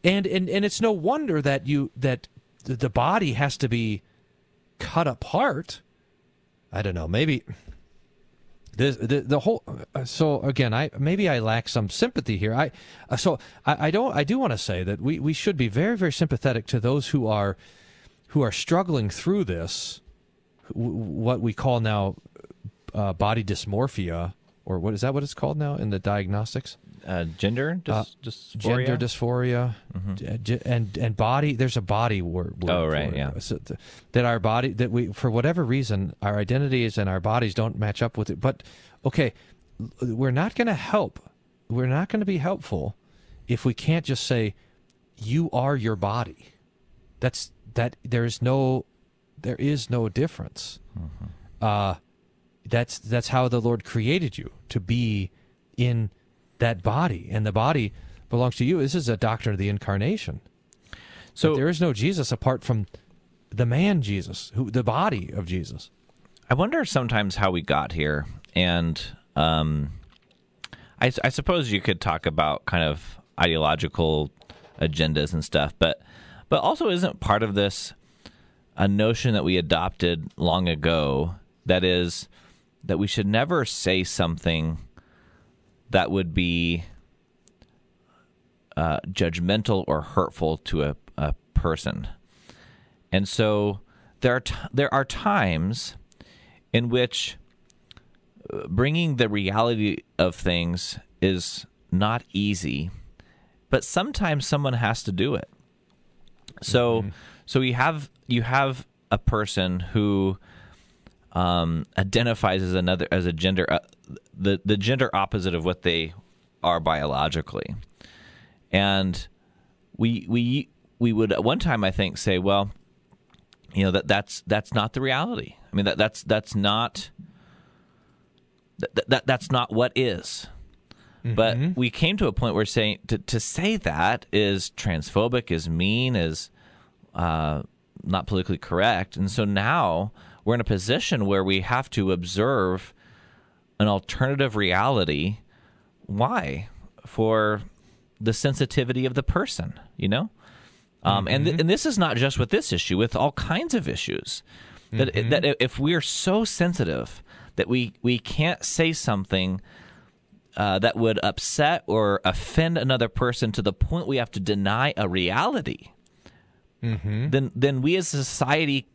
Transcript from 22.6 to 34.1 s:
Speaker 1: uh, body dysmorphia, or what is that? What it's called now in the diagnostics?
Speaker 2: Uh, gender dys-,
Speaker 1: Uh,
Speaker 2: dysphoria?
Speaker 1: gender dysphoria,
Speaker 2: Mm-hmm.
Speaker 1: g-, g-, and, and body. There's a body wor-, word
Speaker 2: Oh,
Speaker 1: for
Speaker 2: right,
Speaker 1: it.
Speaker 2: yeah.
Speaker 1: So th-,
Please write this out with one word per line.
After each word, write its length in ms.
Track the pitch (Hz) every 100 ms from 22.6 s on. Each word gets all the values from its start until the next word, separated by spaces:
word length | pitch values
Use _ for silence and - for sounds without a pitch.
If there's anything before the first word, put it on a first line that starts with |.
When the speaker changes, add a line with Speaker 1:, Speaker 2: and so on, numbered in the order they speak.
| - _ -
Speaker 1:
uh, 220 | - 101
body 280 | 85 104 113
dysmorphia, 920 | 101 98 - 101 131 - 87 85 85 - _ _ -
or 120 | 92
what 140 | 92
is 80 | 104
that? 140 | 120
What 80 | 139
it's 120 | 143
called 220 | - 139 151
now 200 | 147 143
in 140 | 110
the 80 | 98
diagnostics? 760 | 98 101 92 101 110 - - - - - -
Speaker 2:
Uh, 160 | 92 82 80
gender 420 | 101 120 143 180
dys-, 80 | 170
Speaker 1:
Uh, 120 | 107 104 -
Speaker 2:
dysphoria? 340 | 123 - - 113 110 123 127
Speaker 1:
gender 100 | 120
dysphoria, 760 | 117 - 120 123 123 120 123 110 - 92
Speaker 2:
Mm-hmm. 180 | 98 95
Speaker 1:
g-, 220 | - 113
g-, 160 | 101 123
and, 340 | - 120 110 101
and 180 | 117 101
body. 360 | 110 131 151
There's 220 | 120 131 120
a 40 |
body 380 | 95 104 117 104
wor-, 240 | 87 87 87 -
word 80 | 90
Speaker 2:
Oh, 160 | 90 80
Speaker 1:
for 40 |
Speaker 2:
right, 220 | 76 71
Speaker 1:
it. 40 | -
Speaker 2:
yeah. 220 | 69 67
Speaker 1:
So 200 | - -
th-, 200 | - - - - _